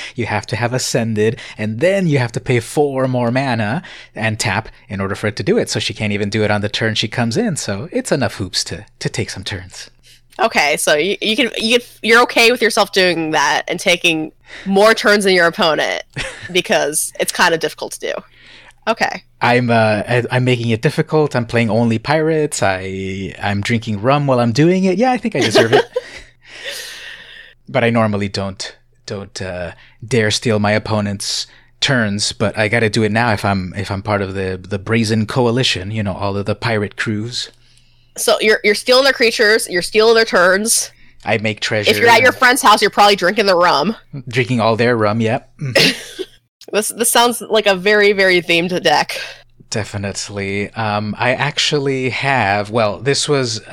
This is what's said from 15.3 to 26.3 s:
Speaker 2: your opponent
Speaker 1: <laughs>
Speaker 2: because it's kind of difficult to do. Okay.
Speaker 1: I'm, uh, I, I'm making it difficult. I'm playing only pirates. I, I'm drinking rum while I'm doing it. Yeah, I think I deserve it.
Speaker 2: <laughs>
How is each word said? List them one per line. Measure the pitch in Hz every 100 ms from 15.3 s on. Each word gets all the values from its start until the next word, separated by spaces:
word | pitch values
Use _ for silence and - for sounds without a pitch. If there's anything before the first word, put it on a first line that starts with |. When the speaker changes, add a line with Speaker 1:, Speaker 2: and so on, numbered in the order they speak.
| 185
Speaker 2:
your | 170
opponent | 160 180 151 123 85 - - -
Speaker 1:
<laughs> | - -
Speaker 2:
because | 180 175 175 147 151 - -
it's | 180
kind | - 180
of | 165
difficult | 156 - 113
to | -
do. | - - - _ - - - - -
Okay. | 226 - 190 - -
Speaker 1:
I'm, | 117 123 123
uh, | 117 110 104 -
I, | 120 117
I'm | 127
making | 127 120 117
it | 113
difficult. | 151 - 151 156 147 127
I'm | 113
playing | 117 117
only | 110 120 110
pirates. | - 156 156 160 151 -
I, | 101 92 95 95 95 95 95 -
I'm | 101 101
drinking | 101 117 113 104
rum | 117 143 143
while | 127
I'm | 120
doing | 113 160 185
it. | 190 180
Yeah, | 254
I | 254
think | 233 151
I |
deserve | 220 - 226
it. | - -
Speaker 2:
<laughs> | - - - -